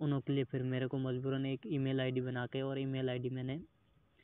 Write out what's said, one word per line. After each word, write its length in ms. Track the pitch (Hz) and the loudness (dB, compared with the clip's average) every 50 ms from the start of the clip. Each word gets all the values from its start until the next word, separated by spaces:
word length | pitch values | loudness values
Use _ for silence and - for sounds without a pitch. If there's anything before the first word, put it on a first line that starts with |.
उन्हों 200 | 156 143 143 135 | 0 2 2 2
के 120 | 120 - 139 | 2 2 2
लिए 120 | 139 135 | 2 2
फिर 180 | - - 131 127 | 2 0 -2 0
मेरे 240 | 127 127 127 131 | 0 0 0 0
को 120 | 127 - 135 | 0 0 0
मजबूरन 480 | 131 131 127 127 131 135 135 135 135 | 0 0 0 0 0 0 0 0 0
एक 140 | 135 135 131 - | 0 -2 -4 -4
ईमेल 340 | 220 170 139 135 135 135 135 | -2 0 2 2 2 2 2
आईडी 200 | 131 131 131 127 | 2 2 2 0
बना 260 | 127 127 127 123 123 | 0 0 -2 -2 -2
के, 160 | 120 - 135 135 | -2 -2 -2 -2
और 160 | 135 135 139 | -2 -2 -2
ईमेल 320 | 135 135 135 131 131 127 | -2 0 0 0 0 0
आईडी 200 | 123 123 123 127 | 0 0 -2 -2
मैंने 300 | 127 131 127 127 131 160 190 - _ _ _ _ _ _ _ _ _ _ | -2 -2 -2 -2 -4 -4 -6 -12 _ _ _ _ _ _ _ _ _ _